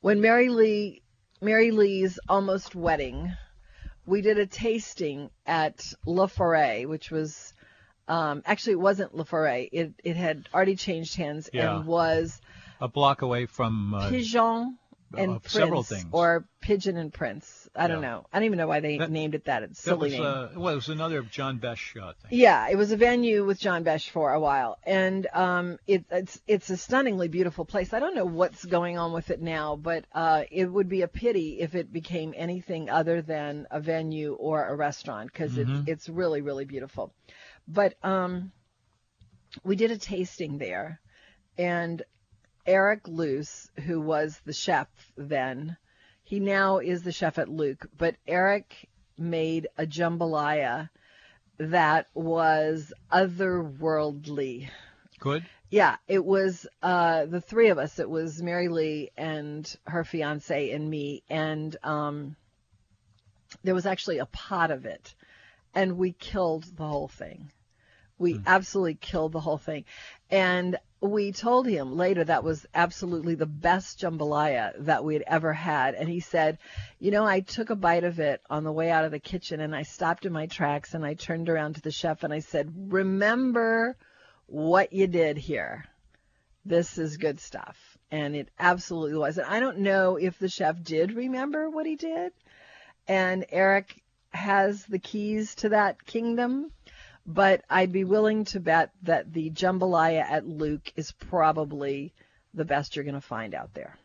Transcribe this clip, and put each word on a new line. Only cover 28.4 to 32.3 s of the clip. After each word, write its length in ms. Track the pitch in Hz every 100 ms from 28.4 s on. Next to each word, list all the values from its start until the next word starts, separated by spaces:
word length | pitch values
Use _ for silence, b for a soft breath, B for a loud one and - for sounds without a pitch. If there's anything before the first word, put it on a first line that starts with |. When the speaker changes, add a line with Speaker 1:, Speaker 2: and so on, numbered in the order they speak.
| 180 - 180
Speaker 1:
going 320 | 175 175 175
on 160 | 170
with 160 | 165 -
it 120 | 175
now, 360 | 165 160 151 147
but, 260 | 156 165 -
uh, 300 | 160 165 156 -
it 140 | 165 185
would 240 | 190 185
be 140 | 185
a 40 | 175
pity 520 | - 233 202 156 120
if 140 | 160 175
it 180 | -
became 400 | 165 160 175 160